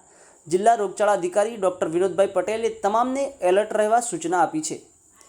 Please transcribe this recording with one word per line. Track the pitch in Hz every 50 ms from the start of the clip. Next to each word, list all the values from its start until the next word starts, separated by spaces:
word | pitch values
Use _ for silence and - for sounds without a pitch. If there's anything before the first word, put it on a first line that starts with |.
| - _ _ _ - - - _ -
જિલ્લા | 156 156 185 208 226 233
રોગચાળા | 220 208 190 180 - 208 208 208
અધિકારી | 190 170 180 - 202 208 220 240
ડૉક્ટર | 214 185 185 180 - 190 165
વિનોદભાઈ | 160 175 185 196 170 175 196
પટેલે | 190 - 185 175 185 220 226 233 220
તમામને | 220 - - 196 208 226 247 254 262 269 277 269 - -
એલર્ટ | 185 180 185 202 214 208 214
રહેવા | 214 214 214 226 240
સૂચના | 240 - - 160 - 165 180 180 165
આપી | 156 - 156 156
છે. | - - - - - _ _ _ _ _ _ -